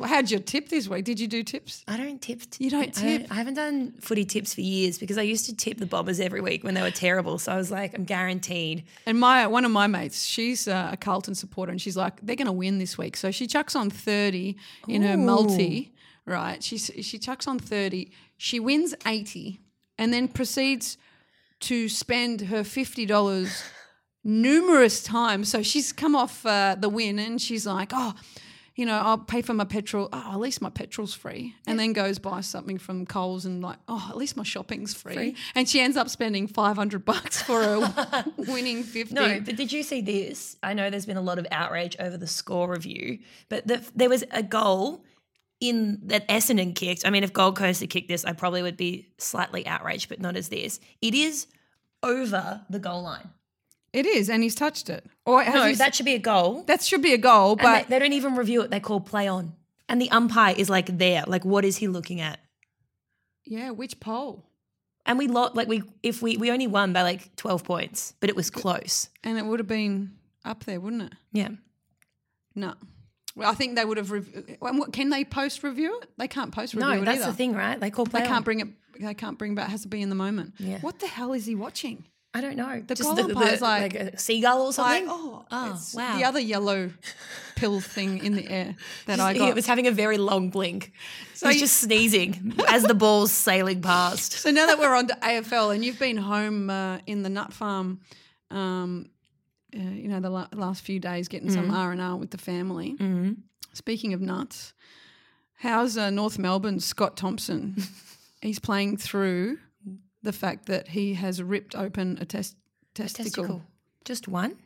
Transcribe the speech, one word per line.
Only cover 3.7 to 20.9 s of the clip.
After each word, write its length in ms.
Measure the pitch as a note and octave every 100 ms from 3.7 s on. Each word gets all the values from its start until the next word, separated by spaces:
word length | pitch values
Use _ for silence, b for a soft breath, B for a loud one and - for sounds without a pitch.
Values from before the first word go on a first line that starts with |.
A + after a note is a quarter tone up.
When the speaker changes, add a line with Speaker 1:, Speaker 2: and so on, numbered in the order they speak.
| C#4+ B3 -
Speaker 2:
footy 240 | - G#3+
tips 300 | G3+ G#3+ G3+
for 60 | -
years 360 | F#3+ F#3+ F#3 F3
because 200 | G3 G#3
I 40 |
used 240 | G#3+ A3 -
to 100 | G#3
tip 220 | - -
the 80 | F3+
Bombers 340 | F3+ F3 F3+
every 200 | F#3 G3
week 220 | F#3+ E3
when 120 | G3
they 80 | F#3
were 100 | F3+
terrible. 460 | - F3+ F#3 E3+ E3+
So 120 | -
I 60 | F#3
was 160 | F#3
like, 200 | G3 G3 G3+
"I'm 60 |
guaranteed." 800 | F3+ F#3 F#3 F#3 F#3 F3 D#3+ D#3+ - B
Speaker 1:
And 140 | - A3+
my, 300 | B3 C4 G#3
one 160 | A#3+
of 80 | B3
my 160 | G#3+ G3+
mates, 360 | F#3 D#3+ -
she's, 440 | - - A#3 B3 G#3
uh, 220 | F#3 E3+
a 40 | F#3+
Carlton 380 | G#3 F#3 G3
supporter, 380 | F#3+ G3 - F3+
and 80 | F3+
she's 160 | G3 F#3
like, 240 | F#3 -
"They're 120 | G#3 A#3+
gonna 160 | B3+
win 260 | F#3 F#3+ G3
this 180 | F#3 -
week." 200 | E3 -
So 160 | F#3+
she 160 | G3 B3
chucks 260 | D4 D4+
on 160 | C#4+ G3+
thirty 640 | G3+ - G#3 G3+ F#3 F#3+ G3 B B -
in 160 | G#3
her 120 | G3+
Speaker 2:
Ooh. 20 | G3
Speaker 1:
multi, 760 | F#3+ A3 G#3+ F#3 F3 G3+ - _ b b
right? 380 | - F3+ E3+ -
She 140 | - A3
s-, 160 | - -
she 140 | G3+ G#3+
chucks 300 | B3 C4 -
on 100 | B3+
thirty. 540 | - G#3 G3 F#3 - b b b
She 240 | - A#3+
wins 340 | A3+ D4 E4+ -
eighty 540 | A3+ A3 G#3 E3+ - F#3+ _ _ _ -
and 160 | A3+
then 140 | A#3+ B3+
proceeds 720 | B3+ B3 - C4+ C4 -